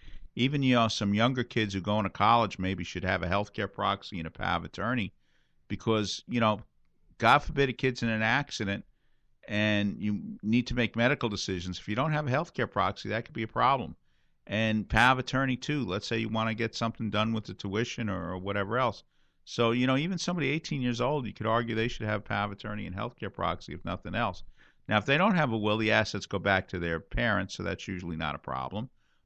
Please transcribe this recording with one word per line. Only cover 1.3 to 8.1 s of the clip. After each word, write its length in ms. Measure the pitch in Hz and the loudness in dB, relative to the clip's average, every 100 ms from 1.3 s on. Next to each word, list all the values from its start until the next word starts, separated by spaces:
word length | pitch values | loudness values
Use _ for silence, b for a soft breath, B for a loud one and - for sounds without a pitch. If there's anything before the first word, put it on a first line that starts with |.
| 127 | 2
kids 300 | 113 117 104 | -2 0 0
who 80 | 98 | 0
go 160 | 90 107 | 0 0
into 140 | 98 | 0
college 480 | - 107 120 107 - | 2 4 4 2 0
maybe 240 | 92 90 | -2 -2
should 200 | 87 90 | -6 -4
have 200 | 92 92 | 0 0
a 40 | 85 | 2
healthcare 440 | 98 104 - 101 | 0 -2 -4 -6
proxy 480 | - 98 101 - 95 | -2 -2 -2 -4 -8
and 80 | 80 | -8
a 40 | |
power 260 | - 95 87 | -6 -2 -2
of 60 | |
attorney 480 | 85 - 104 123 98 - _ _ _ _ _ | -2 -6 -4 -2 -4 -8 _ _ _ _ _
because, 540 | 101 117 110 101 - - | -4 2 2 0 -4 -4
you 120 | 120 | 2
know, 220 | 113 98 - _ _ _ _ - | 2 2 -6 _ _ _ _ 0
God 220 | 113 143 | 4 6
forbid 300 | - 143 135 | 4 0 0
a 40 | |
kid's 300 | 123 131 127 | 2 -2 0
in 60 | |
an 120 | 117 | -2